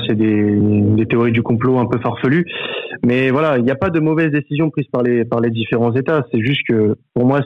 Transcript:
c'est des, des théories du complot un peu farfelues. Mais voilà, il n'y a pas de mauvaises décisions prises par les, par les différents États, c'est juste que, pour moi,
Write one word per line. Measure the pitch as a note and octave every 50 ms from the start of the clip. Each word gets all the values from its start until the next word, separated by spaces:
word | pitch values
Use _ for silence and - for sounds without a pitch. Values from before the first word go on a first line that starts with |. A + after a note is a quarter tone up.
| A#2+
c'est | A#2+ A2+
des, | G#2 A2 A2 G#2+ G#2 G#2 G#2 G#2
des | G#2 G#2 G#2 G#2+ G#2 G#2 G#2 G#2+ A2 A2
théories | A2 B2 A#2 A#2 A#2+
du | A#2 A#2+
complot | A#2 - A#2 A2+ B2+ C3 B2+ B2+
un | A#2+
peu | A#2+ B2 A#2+
farfelues. | - B2 A2+ - - B2+ C#3+ F3+ E3+ - - - - - - - - - - - -
Mais | A#2+ B2 B2+ C3+ C3
voilà, | B2+ C#3+ D#3+ D#3 C#3 B2
il | A#2
n'y | B2+
a | C3
pas | - G3 F#3+
de | E3 D#3+
mauvaises | D#3 D#3 D#3+ D#3+ E3 D#3
décisions | C#3+ D3 C#3+ - D3+ C#3+ E3 D#3
prises | - D3+ C#3 -
par | - B2+
les, | B2 B2 B2 A#2+ A2+
par | A#2+ A#2+ A#2
les | A#2 A#2+
différents | A#2 A2+ A2 - B2 A#2 A#2+ A#2+ A2+
États, | C3 B2+ C3 D#3+ D3+ - -
c'est | - A2+
juste | A2 C3+ C#3+ - - -
que, | A#2 A2 G#2+ G#2 A2 - _ _ -
pour | A#2+ B2
moi, | B2+ C#3 C#3+ C3